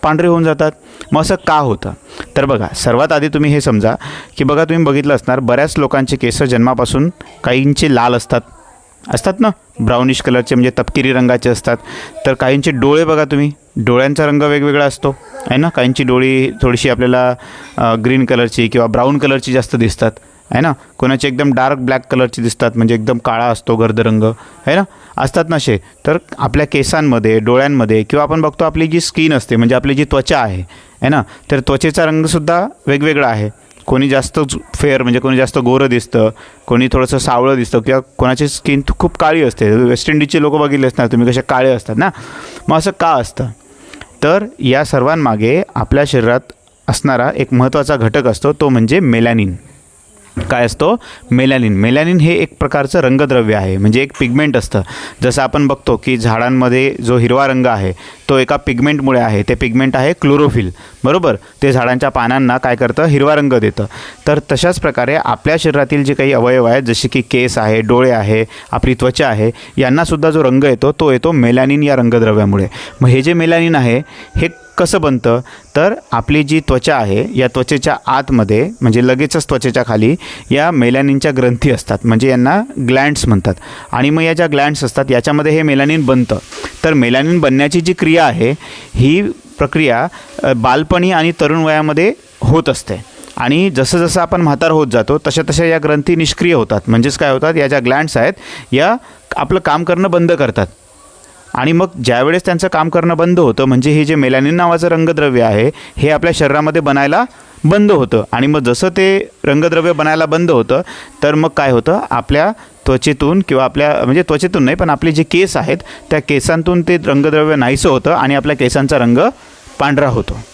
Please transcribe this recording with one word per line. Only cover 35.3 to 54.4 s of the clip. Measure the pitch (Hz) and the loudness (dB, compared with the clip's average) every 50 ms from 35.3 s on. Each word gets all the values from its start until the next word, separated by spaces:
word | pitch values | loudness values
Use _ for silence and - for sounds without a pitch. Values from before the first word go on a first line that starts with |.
| 131 | 2
जास्त | 127 131 123 - - | 2 0 0 0 -2
गोरं | 120 120 127 135 139 | 0 2 2 2 2
दिसतं, | 135 120 120 113 - - 117 110 110 107 - - - - - _ | 2 0 -2 -4 -2 0 2 2 2 0 -4 -20 -20 -20 -20 _
कोणी | - 123 117 127 131 - | -2 0 2 2 2 2
थोडंसं | 135 127 123 - 135 | 0 0 0 0 -2
सावळं | - 143 127 120 123 131 139 | 0 0 0 2 2 2 0
दिसतं | 131 120 110 - 120 | 0 -2 -2 -2 -2
किंवा | 107 120 131 135 | 0 0 -2 -2
कोणाची | 131 _ _ _ - 127 127 123 147 143 | -2 _ _ _ 0 0 0 0 -2 -4
स्किन | - - - - 143 139 135 - - - | -4 -4 -4 -2 -2 -2 0 -2 -4 -2
खूप | - 175 - | -2 -4 -2
काळी | - 175 156 156 165 151 | 0 0 2 2 2 2
असते. | 123 113 - 113 104 | 0 0 0 0 2
वेस्ट | 107 113 123 120 123 120 - - | 4 4 4 2 2 0 0 -2
इंडिजचे | 156 151 151 143 - 170 | 0 0 0 0 0 0
लोकं | 151 147 143 151 | 0 2 0 0
बघितले | 151 143 139 139 135 | 0 0 0 0 0
असणार | 127 123 - 127 | 0 0 0 -2
तुम्ही, | 113 120 117 120 120 | 0 2 2 2 2
कसे | 123 127 | 2 0
काळे | 127 _ 139 127 127 135 131 | -2 _ 0 0 2 2 2
असतात | 117 - - 110 | 0 -2 -6 -2
ना. | - 165 190 - - - - - - - - - - - - | -2 -2 -2 -2 -6 -16 -18 -18 -18 -18 -18 -20 -12 -4 0
मग | - 160 | 0 0
असं | 160 196 190 - | 0 -2 -2 -2
का | 175 165 | 0 0
असतं? | 160 131 120 - - - 131 117 110 _ _ _ - - - - - - - - - - - | 0 0 -2 -4 -6 -8 -8 -8 -8 _ _ _ -20 -20 -20 -20 -20 -20 -20 -20 -10 -2 0
तर | 147 165 196 208 226 - - | 2 2 2 0 -4 -10 -4
या | - 131 127 135 151 | -2 0 0 0 0
सर्वांमागे | - - 139 123 135 156 165 151 127 113 107 107 113 131 170 196 - - | 0 0 0 0 2 0 0 0 0 0 0 0 0 0 0 -2 -4 -6
आपल्या | 120 117 - - 143 143 | -6 -4 -2 0 0 0
शरीरात | 143 - 131 113 113 120 131 - _ - _ _ _ _ _ _ - | 2 0 0 2 2 0 0 -2 _ -20 _ _ _ _ _ _ -6
असणारा | 104 - - 147 131 120 120 139 - | -4 -2 -2 -2 0 0 0 -2 -2
एक | - 135 - - | -4 -4 -2 0
महत्त्वाचा | 120 123 131 131 151 139 131 151 | 2 2 2 2 0 0 0 0
घटक | 135 113 113 107 147 127 | 0 0 0 0 0 0
असतो, | 123 110 - - 143 151 | 0 -2 0 0 -2 0
तो | - 151 143 | 2 0 2
म्हणजे | 131 120 110 110 139 185 | 2 2 2 2 2 2
मेलॅनिन. | 190 135 117 113 113 120 117 113 104 92 90 87 - - - - _ _ _ _ _ _ _ - - - - - - - | 2 2 2 2 2 2 2 0 0 -2 -4 -8 -12 -20 -20 -20 _ _ _ _ _ _ _ -20 -20 -14 -10 -10 -6 -4
काय | 135 123 120 | -2 0 0
असतो? | 117 - - 147 165 220 240 - - - - - - | -2 -2 0 0 0 0 -2 -4 -12 -20 -20 -6 -2
मेलॅनिन. | 123 123 131 135 135 131 123 110 104 | 0 2 2 2 2 2 2 0 2
मेलॅनिन | 95 101 117 127 143 156 165 180 | 2 2 2 2 0 0 2 2
हे | 180 147 160 170 | 2 4 2 2
एक | 175 170 - - _ | 0 -2 -4 -4 _
प्रकारचं | 165 139 - 147 139 135 - 180 | -6 -2 -2 -2 -2 0 0 0
रंगद्रव्य | 151 127 127 135 147 135 135 123 113 107 107 | 2 2 2 2 2 2 2 0 2 2 0
आहे, | 104 98 95 92 95 | 0 0 -2 -2 0
म्हणजे | 101 107 107 123 135 | 2 2 2 2 0
एक | 139 - - | -2 -4 -4
पिगमेंट | 139 123 120 139 | -2 0 0 0